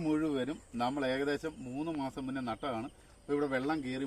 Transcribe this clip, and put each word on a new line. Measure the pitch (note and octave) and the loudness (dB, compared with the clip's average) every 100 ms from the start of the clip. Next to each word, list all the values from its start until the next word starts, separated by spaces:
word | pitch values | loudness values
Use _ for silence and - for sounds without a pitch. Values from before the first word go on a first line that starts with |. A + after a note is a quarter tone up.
മുഴുവനും | E3 D3+ D#3 C#3 B2+ D#3 - A#2 | 2 4 4 2 0 -4 -6 0
നമ്മൾ | A#2+ C#3+ C3+ | 0 2 2
ഏകദേശം | C3 C#3+ C#3+ D#3 D#3 C3 | 2 2 0 -2 -6 -8
മൂന്ന് | C3 D#3+ D#3 | -4 -2 -2
മാസം | C3+ C3+ C3 | -4 -4 -4
മുന്നേ | C3+ B2 | -4 -2
നട്ടതാണ്. | A2 D3 A#2 C3 - - - | -2 -2 -2 -4 -10 -20 -12
അപ്പൊ | - D3 | 0 2
ഇവിടെ | D3 C3 | 4 2
വെള്ളം | C3+ D#3+ B2+ | 2 0 0
കയറി | C3 | -2